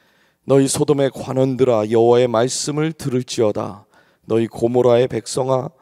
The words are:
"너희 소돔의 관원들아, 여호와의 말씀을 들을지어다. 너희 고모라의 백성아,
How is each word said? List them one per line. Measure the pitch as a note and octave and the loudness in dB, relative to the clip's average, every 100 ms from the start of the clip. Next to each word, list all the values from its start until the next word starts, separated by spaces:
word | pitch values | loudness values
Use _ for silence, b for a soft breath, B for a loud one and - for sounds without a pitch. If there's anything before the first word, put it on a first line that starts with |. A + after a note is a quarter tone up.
| _ _ _ _ | _ _ _ _
"너희 | - C#3 C3+ | 0 2 2
소돔의 | - D3 C#3 C#3 | 0 0 0 0
관원들아, | - - B2+ C3+ B2 B2+ A2+ G#2+ | -4 -6 -2 0 0 0 0 2
여호와의 | A2+ A#2 A#2+ B2 | 2 4 4 4
말씀을 | A2+ B2+ - - D3 D#3 | 2 0 -4 -6 -4 -4
들을지어다. | D#3+ C#3 B2+ B2+ - G#2+ G#2 A2 G2+ _ b b b - | -6 -6 -6 -4 -2 -2 -2 -8 -12 _ b b b -4
너희 | A2+ A2 | -2 -2
고모라의 | - A#2 B2 B2 A#2+ B2+ | -2 0 2 4 4 2
백성아, | A#2 - C#3+ C3 C3 C3 _ | -4 -8 -6 -2 -4 -4 _